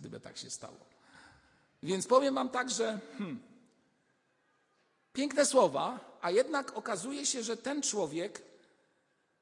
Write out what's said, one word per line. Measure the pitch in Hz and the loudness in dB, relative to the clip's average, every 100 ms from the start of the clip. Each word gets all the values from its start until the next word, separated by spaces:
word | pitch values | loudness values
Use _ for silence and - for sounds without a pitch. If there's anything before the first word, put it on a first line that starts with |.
gdyby | - 113 | -14 -14
tak | - - | -14 -14
się | - | -12
stało. | - 117 - - _ - - - - _ _ _ - | -12 -14 -18 -20 _ -20 -20 -20 -20 _ _ _ -10
Więc | 151 190 - | -4 -2 6
powiem | 254 277 | 6 6
wam | 262 254 | 2 0
tak, | 247 247 | -2 -2
że, | 214 226 214 - - | 0 0 -2 -8 -8
hmm, | 190 120 - - _ _ _ _ _ _ _ _ _ _ _ _ _ _ _ | -8 -8 -12 -20 _ _ _ _ _ _ _ _ _ _ _ _ _ _ _
piękne | - 285 277 277 | -2 0 4 6
słowa, | 254 180 139 175 247 - - | 8 6 4 -2 -4 -12 -6
a | 175 | 2
jednak | 196 277 285 262 214 | 2 4 0 -2 -6
okazuje | 233 196 226 285 277 | -4 -4 -4 -4 -2
się, | 262 | -2
że | 226 226 | -4 -4
ten | 262 294 | -4 -2
człowiek, | - 208 160 160 196 - - - _ _ _ _ _ _ _ _ | -2 0 -2 -2 -6 -8 -18 -20 _ _ _ _ _ _ _ _